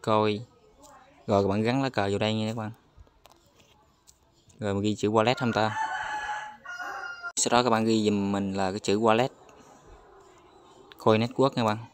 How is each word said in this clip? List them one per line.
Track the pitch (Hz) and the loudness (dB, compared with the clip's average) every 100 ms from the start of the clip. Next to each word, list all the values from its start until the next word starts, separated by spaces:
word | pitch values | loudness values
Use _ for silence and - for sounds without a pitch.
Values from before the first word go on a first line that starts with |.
Coin. | - 107 107 107 120 _ _ _ - - - - - | 2 2 2 0 -8 _ _ _ -20 -20 -20 -16 2
Rồi | 101 | 4
các | 98 | 4
bạn | 101 | 2
gắn | 110 131 | 0 0
lá | 135 | 0
cờ | 120 101 | 0 -2
vào | 101 | 0
đây | 110 | 0
nha | 110 110 | 0 -2
các | 113 | -6
bạn. | 107 117 _ _ - _ - - _ _ _ _ _ _ - _ _ _ _ - | -8 -12 _ _ -20 _ -20 -20 _ _ _ _ _ _ -20 _ _ _ _ -8
Rồi | 104 | -4
mình | 98 | -2
ghi | 104 104 | -2 0
chữ | 104 | 0
wallet | 110 110 131 | 2 2 0
không | 123 | 0
ta. | 104 110 107 - - - - - - - - - 1077 - - - - - - | 0 0 -2 -6 -6 -6 -8 -8 -8 -10 -18 -16 -12 -12 -10 -12 -12 -10 -4
Sau | 120 | 2
đó | 120 | 2
các | 123 | 4
bạn | 110 110 | 2 2
ghi | 110 107 | 2 2
giùm | 104 98 | 0 0
mình | 101 98 | -2 -2
là | 98 95 | -2 -2
cái | 101 | -2
chữ | - 104 | -2 2
wallet. | 113 110 127 - - - - - - - - - - - - - - - - - | 4 4 0 -4 -20 -20 -20 -20 -20 -20 -20 -20 -20 -20 -20 -20 -20 -20 -20 -2
Coin | - 107 | 4 4
Network | 117 - 135 | 2 0 0
nha | 131 | 2
các | |
bạn. | 113 107 113 | 0 -2 -8